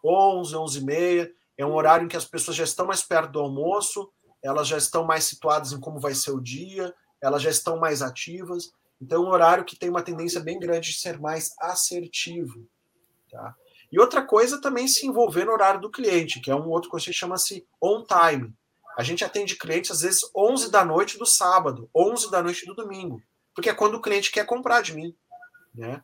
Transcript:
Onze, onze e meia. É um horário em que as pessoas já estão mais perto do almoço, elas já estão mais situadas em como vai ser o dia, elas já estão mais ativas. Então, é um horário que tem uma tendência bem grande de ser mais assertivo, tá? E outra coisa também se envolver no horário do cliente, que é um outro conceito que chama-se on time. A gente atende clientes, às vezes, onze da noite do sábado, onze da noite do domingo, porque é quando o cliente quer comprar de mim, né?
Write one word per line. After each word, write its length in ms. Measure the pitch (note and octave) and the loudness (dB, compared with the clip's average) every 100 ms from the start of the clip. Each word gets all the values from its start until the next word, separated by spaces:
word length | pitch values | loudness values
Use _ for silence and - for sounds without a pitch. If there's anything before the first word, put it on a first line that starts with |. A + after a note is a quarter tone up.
Onze, 500 | D3+ F#3 G3 F#3 E3 | 4 6 6 4 -4
onze 260 | D#3+ D#3+ C#3 | -6 -6 -6
e 40 | |
meia. 480 | C3+ D#3 F3 F3 E3+ - _ - | -2 0 2 2 0 -10 _ -6
É 80 | |
um 100 | C#3+ | -2
horário 300 | D#3 D#3 E3 | 2 6 6
em 40 | E3+ | 4
que 80 | E3+ | -6
as 100 | - | -8
pessoas 300 | E3 E3 D3+ | -8 -6 -4
já 80 | |
estão 220 | D#3 - F3+ | -4 -2 -2
mais 160 | F#3 | -2
perto 300 | - E3 D#3+ | 0 0 0
do 80 | D3 | -4
almoço, 720 | C#3+ C#3 D#3+ G3+ G3 - G3 _ _ _ | -4 -2 -2 -2 -2 -6 -12 _ _ _
elas 260 | C3+ D3 C#3 | -4 -2 -2
já 80 | D3+ | -2
estão 280 | C#3+ E3+ | 0 0
mais 200 | D#3+ D#3+ | 0 0
situadas 480 | D3+ - D#3 D3+ C#3 | 0 -2 0 0 0
em 80 | C#3 | -10
como 180 | D#3 D3+ | -12 -6
vai 160 | C#3+ | -6
ser 180 | C3+ - | -4 -4
o 80 | C3+ | -6
dia, 540 | B2 C3+ F#3 F#3+ F3+ - _ _ | -6 -12 -10 -8 -8 -10 _ _
elas 180 | C3+ C#3+ | -2 0
já 80 | D3 | 0
estão 300 | C#3+ - E3 | 0 -2 -2
mais 240 | E3 C#3+ | -2 -2
ativas. 680 | C3+ B2+ - F3 F3 F3 E3+ _ _ _ | -4 -8 -12 -12 -10 -10 -10 _ _ _
Então, 240 | C3 D#3+ | -2 0
é 20 | F3+ | 2
um 40 | |
horário 340 | F3+ E3 F3+ | 6 8 6
que 120 | F3+ - | 0 -8
tem 120 | F3 | -4
uma 140 | F3 | -4
tendência 380 | E3+ E3 E3+ E3 | -6 -6 -6 -6
bem 180 | D#3 E3 | -6 -8
grande 320 | E3+ E3+ D#3+ | -4 -2 -4
de 80 | - | -6
ser 200 | F3+ D#3 | -8 -8
mais 360 | D3+ D#3+ D#3 - | -6 -6 -8 -8
assertivo, 1080 | E3+ E3 - F3 E3+ - - E3+ C#3 A2+ A2 _ _ _ _ _ _ | -6 -2 -4 -4 -8 -8 -8 -8 -10 -12 -20 _ _ _ _ _ _
tá? 240 | - - - _ _ _ | -18 -18 -18 _ _ _
E 80 | - | 4
outra 220 | B3 D#4 | 6 4
coisa 380 | C4+ G#3+ B3 C#4+ | 2 4 4 0
também 280 | C#4 B3 C4 | -4 -2 0
se 180 | C4 C4+ | 0 0
envolver 380 | A#3 A3+ E3 | 2 2 2
no 80 | G#3 | 0
horário 280 | A3 G3 G3 | 4 4 2
do 100 | G#3 | -4
cliente, 500 | G#3+ A3+ F3 D#3 B2+ | -4 2 2 0 -6
que 100 | B2+ | -2
é 40 | |
um 140 | C#3 D#3+ | -2 0
outro 220 | E3 E3+ | -4 -4
conceito 240 | E3+ - | -8 -6
que 60 | F3 | -6
chama-se 460 | F3+ F3+ - F#3+ _ _ | -4 -4 -4 -6 _ _
on 240 | F3 A3 | 0 0
time. 480 | A3+ F#3 E3 C#3+ A2+ - _ _ - - | 2 4 6 4 -6 -14 _ _ -14 -6
A 40 | |
gente 220 | B2 - | -4 -2
atende 320 | F#3+ G#3 G3 - | -2 -2 -4 -6
clientes, 340 | E3 E3 F3+ | -4 -2 -2
às 100 | E3+ | -2
vezes, 200 | F3 F#3 - | 0 0 0
onze 360 | G3+ G#3 C4 A3+ | 2 4 4 4
da 140 | G3+ | 4
noite 340 | F3 D#3+ G3+ - | 4 2 0 -2
do 80 | A#3 | 2
sábado, 640 | - F3+ F#3 D#3 A#2 A2+ | 4 6 4 4 -4 0
onze 360 | D#3+ G3 A#3+ G#3+ | 4 4 2 0
da 120 | F#3 | 0
noite 220 | F3 F3 - | 0 -4 -10
do 80 | |
domingo, 480 | G3 G#3+ F#3+ F3+ A#2 _ _ _ | -12 -12 -10 -10 -12 _ _ _
porque 140 | - F3+ | -4 -2
é 40 | |
quando 200 | - G#3+ | 2 2
o 80 | A3+ | 2
cliente 300 | A3 G3+ G3 | 0 0 0
quer 120 | G#3+ | -2
comprar 360 | G#3 A#3+ B3 A#3+ | -2 -2 2 2
de 140 | F#3+ | 2
mim, 200 | D#3 E3 E3+ _ - - _ _ | -8 -12 -14 _ -20 -20 _ _
né? 280 | A#2 A2+ C3 | -14 -12 -12